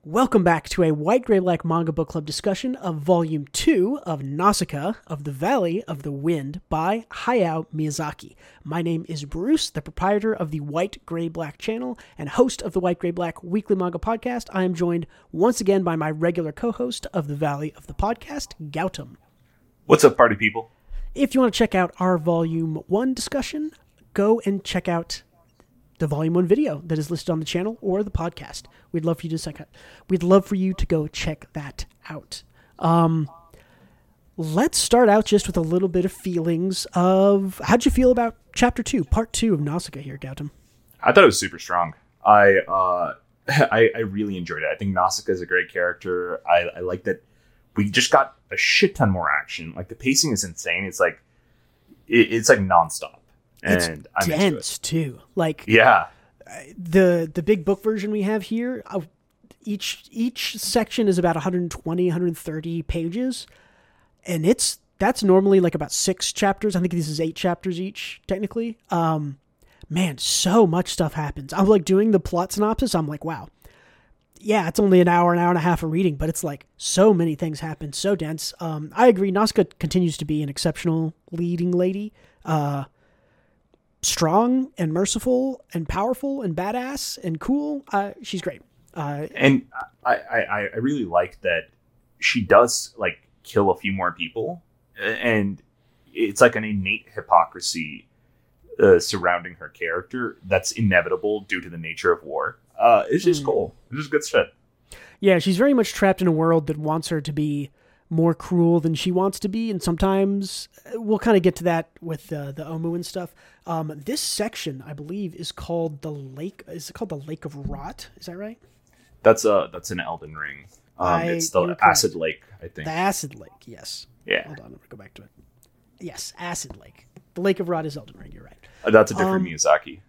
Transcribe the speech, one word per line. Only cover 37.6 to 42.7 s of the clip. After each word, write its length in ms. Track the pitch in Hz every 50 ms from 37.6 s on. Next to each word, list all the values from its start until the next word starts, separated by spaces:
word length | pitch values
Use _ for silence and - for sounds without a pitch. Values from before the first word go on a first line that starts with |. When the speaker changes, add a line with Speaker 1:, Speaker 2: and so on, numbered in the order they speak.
| -
Speaker 1:
how'd 220 | - 208 240 -
you 60 | 285
feel 200 | - 247 254 247
about 240 | 247 240 233 233 - _ _ _ -
chapter 280 | - 247 247 - -
two, 240 | 220 - - 226 156
part 260 | _ 175 214 226 -
two 220 | - - 233 226 190
of 80 | 147
Nausicaa 400 | 147 147 151 175 - - - 139
here, 160 | 143 139 139
Gautam? 320 | 139 - 135 135 - 147 147 _ _ _ _ _ _ _ _ _ _
Speaker 2:
I 120 | - - 127
thought 100 | 202 190
it 40 |
was 120 | 123 95 -
super 200 | - 90 - 80
strong. 340 | - - 87 87 87 147 151 _ _ _ _ _ -
I, 320 | 101 104 104 101 101 98 95 -
uh, 460 | -